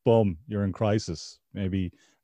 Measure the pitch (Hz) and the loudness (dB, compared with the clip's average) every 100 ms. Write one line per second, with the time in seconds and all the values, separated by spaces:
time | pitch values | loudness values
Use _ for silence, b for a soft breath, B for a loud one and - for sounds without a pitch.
0 | 123 113 104 82 - 104 98 - 107 107 | 4 4 4 -2 -6 -4 -2 0 0 0
1 | - 80 - - _ 98 95 95 90 b | -2 -10 -12 -20 _ -6 -2 -2 -2 b
2 | b b | b b